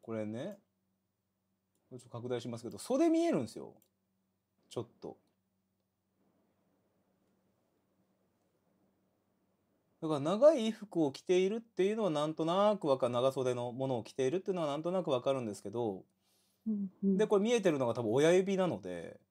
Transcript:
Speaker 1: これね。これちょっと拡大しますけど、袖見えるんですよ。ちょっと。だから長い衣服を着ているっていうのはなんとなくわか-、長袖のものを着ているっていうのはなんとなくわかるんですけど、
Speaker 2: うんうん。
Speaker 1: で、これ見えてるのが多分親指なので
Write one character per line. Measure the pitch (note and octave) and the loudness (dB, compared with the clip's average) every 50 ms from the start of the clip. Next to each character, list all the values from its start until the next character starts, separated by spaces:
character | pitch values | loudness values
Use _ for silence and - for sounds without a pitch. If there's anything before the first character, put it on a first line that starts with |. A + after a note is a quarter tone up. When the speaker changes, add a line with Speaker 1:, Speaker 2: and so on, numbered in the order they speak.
Speaker 1:
こ | _ - A2+ | _ -6 -6
れ | A2 G#2+ | -6 -6
ね。 | G#2+ G#2+ A#2 C#3+ G3+ G3+ - _ _ _ _ _ _ _ _ _ _ _ _ _ _ _ _ _ _ _ _ _ _ _ _ _ _ | -6 -6 -8 -10 -10 -12 -14 _ _ _ _ _ _ _ _ _ _ _ _ _ _ _ _ _ _ _ _ _ _ _ _ _ _
こ | B2+ | -20
れ | B2 | -20
ち | - | -18
ょ | |
っ | - | -16
と | - | -14
拡 | A#2 A#2 | -12 -8
大 | B2 B2 A#2+ | -6 -6 -6
し | A2+ B2 | -6 -8
ま | A#2 | -10
す | A#2 A#2 | -10 -10
け | A2+ | -12
ど、 | G2+ | -12
袖 | G2+ - - B3 C4+ E4 E4+ | -12 -6 -4 0 0 2 2
見 | D#4+ E4 E4+ | 2 2 0
え | E4+ | 0
る | C4+ | 0
ん | E3 A#2 | -2 -4
で | |
す | - - | -6 -10
よ。 | - C2+ - - _ _ _ _ _ _ _ _ _ _ _ _ _ _ _ _ _ _ _ | -14 -16 -16 -18 _ _ _ _ _ _ _ _ _ _ _ _ _ _ _ _ _ _ _
ち | - B2+ | -10 -10
ょ | |
っ | G#2+ - _ _ | -10 -10 _ _
と。 | - D2+ - _ _ _ _ _ _ _ _ _ _ _ _ _ _ _ _ _ _ _ _ _ _ _ _ _ _ _ _ _ _ _ _ _ _ _ _ _ _ _ _ _ _ _ _ _ _ _ _ _ _ _ _ _ _ _ _ _ _ _ _ _ _ _ _ _ _ _ _ _ _ _ _ _ _ _ _ _ _ _ _ _ _ _ _ _ _ _ _ _ _ _ _ _ _ _ _ _ | -16 -16 -16 _ _ _ _ _ _ _ _ _ _ _ _ _ _ _ _ _ _ _ _ _ _ _ _ _ _ _ _ _ _ _ _ _ _ _ _ _ _ _ _ _ _ _ _ _ _ _ _ _ _ _ _ _ _ _ _ _ _ _ _ _ _ _ _ _ _ _ _ _ _ _ _ _ _ _ _ _ _ _ _ _ _ _ _ _ _ _ _ _ _ _ _ _ _ _ _ _
だ | - | -4
か | D#3 D#3 | -2 -2
ら | C#3+ | 0
長 | C#3 D#3 F#3+ G#3+ C4+ D4+ E4 | 0 0 2 8 8 8 8
い | C4+ A3 A3 | 8 0 -2
衣 | |
服 | A3 - G#3 - - E3+ D#3 | -4 -6 -12 -6 0 0 0
を | C#3 | 0
着 | C3+ - | 0 -6
て | - - F3+ | 0 2 2
い | F3+ F#3 | 4 4
る | F#3+ G#3+ | 2 0
っ | A#3 | -4
て | A3+ _ _ - F3+ | -8 _ _ 0 0
い | G3 G#3+ | 0 0
う | |
の | A3+ G#3+ | 0 0
は | F#3 | 0
な | D#3 D3 D3 | 0 0 0
ん | D#3 D#3 | -2 -2
と | - D#3+ | -2 -2
な | D#3+ E3+ F#3+ G3+ G#3 G#3+ | 0 2 4 4 4 2
く | G3 - | 2 2
わ | D3+ C3+ | 2 2
か-、 | C3 C3 A#2+ | 2 2 0
長 | A#2+ A#2+ B2 C3+ | 2 2 2 2
袖 | C3+ C#3 B2+ B2+ B2 | 2 2 0 0 0
の | B2 A#2+ B2 | -2 -4 -6
も | A#2 B2+ C3 | -4 -4 -2
の | C3+ C3 A#2 | -2 -2 -4
を | - | -4
着 | - - | -8 -4
て | - C3 | 0 0
い | C3 | 0
る | D3 | 0
っ | F#3+ | -2
て | F#3+ - | -2 -2
い | F#3+ | -2
う | |
の | F3+ D#3+ | -2 -2
は | |
な | D3 C#3 | -2 -2
ん | D3+ | -2
と | D#3 F3 | -4 -2
な | F3+ F#3+ E3+ | -2 -2 0
く | D#3+ | 0
わ | C3+ B2 | 0 0
か | A#2+ C#3 | 2 0
る | C#3 C3 | -2 0
ん | B2 | -2
で | A2 G2+ | -6 -8
す | - | -8
け | - G2+ | -12 -8
ど、 | G2+ A#2 A#2+ A2 F#2+ F#2 - _ _ _ _ _ _ _ _ _ _ _ _ | -4 -2 -2 -2 -4 -6 -12 _ _ _ _ _ _ _ _ _ _ _ _
Speaker 2:
う | A3 | -6
ん | A3 G3+ G3+ F#3+ _ _ - | -4 -4 -6 -8 _ _ 0
う | |
ん。 | G3 F#3+ | 0 2
Speaker 1:
で、 | F#3+ G#3+ | 2 2
こ | G#3+ G#3+ | 2 2
れ | G3 G3+ | 2 2
見 | A3+ B3 | 2 0
え | A#3 | 2
て | F#3+ F#3 | 2 2
る | D3+ | 2
の | C#3 C3 | 2 0
が | A#2 A2 | 0 -2
多 | B2 | -2
分 | A#2+ G#2+ | -2 0
親 | A2 C#3 D3 D#3+ F3 | 2 4 4 6 6
指 | F#3 F#3+ G3 G3 | 4 2 2 0
な | F#3 F#3+ | 0 0
の | F3 B2 F#2 | -2 -2 -4
で | - F2+ F2+ E2+ E2+ E2+ - - _ _ | -8 -10 -10 -10 -10 -12 -16 -20 _ _